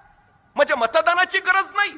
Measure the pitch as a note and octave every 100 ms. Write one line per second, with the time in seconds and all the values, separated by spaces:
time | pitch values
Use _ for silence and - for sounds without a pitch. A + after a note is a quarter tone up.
0 | _ _ _ _ _ - C#4+ C#4 A3+ D#4+
1 | D#4+ F4 F4+ F#4+ F#4+ F#4+ F#4+ G4+ G4+